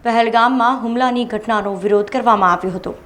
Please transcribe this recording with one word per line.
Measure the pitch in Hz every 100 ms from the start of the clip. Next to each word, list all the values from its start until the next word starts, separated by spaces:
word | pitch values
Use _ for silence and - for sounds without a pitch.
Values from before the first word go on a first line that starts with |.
પહેલગામમાં | 240 226 226 226 240 262 233 262
હુમલાની | 226 233 254 240 240
ઘટનાનો | 214 214 214 202 190
વિરોધ | 196 208 208
કરવામાં | 220 220 214 185
આવ્યો | 175 185
હતો. | 160 - 104